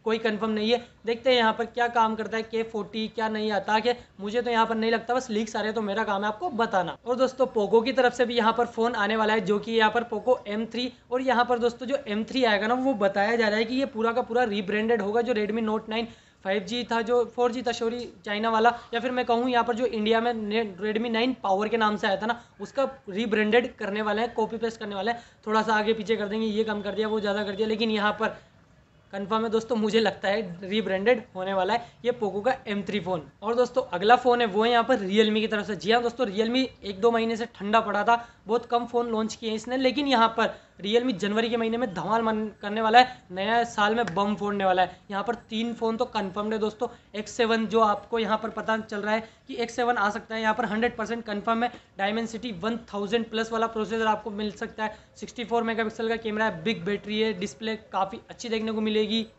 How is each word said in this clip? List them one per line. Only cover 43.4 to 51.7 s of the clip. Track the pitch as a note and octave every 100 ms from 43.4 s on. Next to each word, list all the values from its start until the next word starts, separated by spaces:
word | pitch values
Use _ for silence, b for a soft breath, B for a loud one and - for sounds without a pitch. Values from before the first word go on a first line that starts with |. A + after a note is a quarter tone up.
| G#3 A#3 A#3
साल | - G#3
में | A3+ G3
बम | F3 G3+ G#3
फोड़ने | G#3 G3+
वाला | F#3+ F#3
है। | F3+ - -
यहाँ | G3
पर | A3+ A3+ -
तीन | A3 A#3
फ़ोन | A3+ A3+ A3+
तो | A3+
confirmed | G#3+ G3 G3+ G#3+
है | A3
दोस्तों, | G#3+ - A#3+ B B
एक्स | G#3 G#3
सेवन | - A3+ A3+ G#3
जो | A3+
आपको | G#3+ G#3 - A#3
यहाँ | G#3 A3
पर | A3
पता | G#3+ G#3+ A3
चल | G#3+ G#3
रहा | G#3
है | A3 A3 B -
कि | B3+
एक्स | A#3 B3+
सेवन | A#3+ A#3+
आ | G3+
सकता | A3 -
है, | A3
यहाँ | A3
पर | A3
hundred | A3 G#3+ A#3+ A#3
percent | G3+ A#3
कन्फर्म | A3 G3+ A3+ A3+
है। | A#3